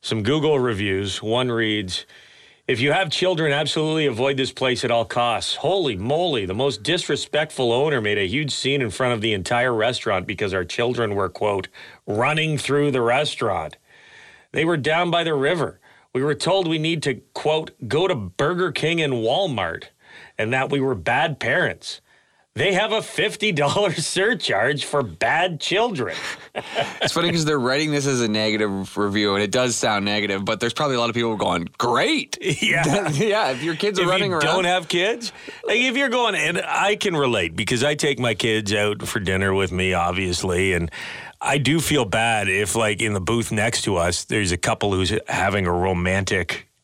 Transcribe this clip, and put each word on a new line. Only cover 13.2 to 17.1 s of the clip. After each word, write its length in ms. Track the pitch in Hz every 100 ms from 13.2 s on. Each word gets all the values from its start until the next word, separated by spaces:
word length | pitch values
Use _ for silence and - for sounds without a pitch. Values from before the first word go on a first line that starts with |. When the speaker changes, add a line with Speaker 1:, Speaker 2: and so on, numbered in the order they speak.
| 147 - 117 90 78 - _ - - - - - _
Speaker 1:
They 140 | 135
were 120 | 160 170
down 360 | 131 156 175
by 100 | 170
the 120 | 170
river. 440 | 151 135 175 117 - - - _
We 80 | 131
were 120 | 143
told 340 | 147 160 190 175
we 80 | 160
need 260 | 156 170
to, 100 | 143